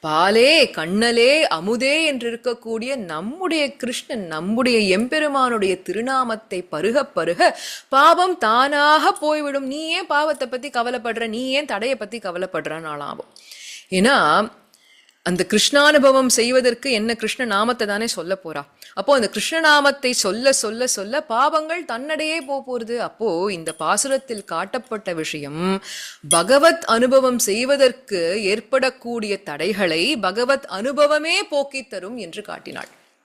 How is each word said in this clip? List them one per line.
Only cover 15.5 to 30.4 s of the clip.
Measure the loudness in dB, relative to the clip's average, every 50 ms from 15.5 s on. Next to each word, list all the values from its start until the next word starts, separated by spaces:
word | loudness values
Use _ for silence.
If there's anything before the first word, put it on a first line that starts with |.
| 2 2 2 4 4 6 6 6 6 6 6 6 6 6 4
செய்வதற்கு | 4 2 2 2 2 2 2 2 2 0 0 -2 -2 -2
என்ன | 0 0 -2 -2
கிருஷ்ண | -2 -4 -6 -4 -4 -4
நாமத்தை | -2 0 0 2 0 0 -2 -2
தானே | -2 -2 -2 -2
சொல்ல | -4 -4 -6 -4 -6 -6 -6 -6
போறா. | -10 -10 -10 -10 _ _ _ -20 -16 -10
அப்போ | -6 2 2 4
அந்த | 4 4 0
கிருஷ்ண | -4 -4 -4 -2 -2 0
நாமத்தை | 4 6 4 6 6 4 0 2 -2 -2 -2
சொல்ல, | 0 -2 -2 -2 2 2 2 2
சொல்ல, | 2 0 -4 -4 -4 -4
சொல்ல | -4 -2 -4 -6 -4 -6 -6 -4
பாவங்கள் | -2 0 2 2 2 2 0 -2 -2 -6 -6 -6
தன்னடையே | -8 -8 -8 -6 -6 -4 -4 -2 -4 -4 -4 -6
போக | -6 -8 -8 -6 -6 -8 -8
போறது. | -6 -6 -6
அப்போ | -6 -6 -6 -6 _ -2 -2 0 0 -2 -2 -4
இந்த | -6 -8 -10 -8 -4
பாசுரத்தில் | 0 0 0 0 0 0 -2 -2 -2 -6 -12 -12 -10
காட்டப்பட்ட | -8 -6 -6 -6 -6 -6 -10 -8 _ -10 -8 -6 -6 -6
விஷயம் | -6 -6 -6 -8 -8 -10 -10 -8 -4 -2 -2 -2 -2 -4 -10 -14 -14 -14 -14 -16 _ -2 0
பகவத் | 2 2 4 4 4 6 6 6 4 4 0
அனுபவம் | 0 2 2 2 4 4 4 4 4 0 0
செய்வதற்கு | -2 -2 -2 -2 2 0 2 4 4 2 2 0 -10 -6 -4 -2 -2 -2 -2 -2 0
ஏற்படக்கூடிய | -2 -2 -2 -2 _ 0 0 0 0 -2 -4 -10 -8 -6 -6 -4 -4 -6 -6 -6
தடைகளை | -10 -6 -4 -2 -2 0 0 0 0 2 0 0 0 0
பகவத் | 0 0 -2 -2 -2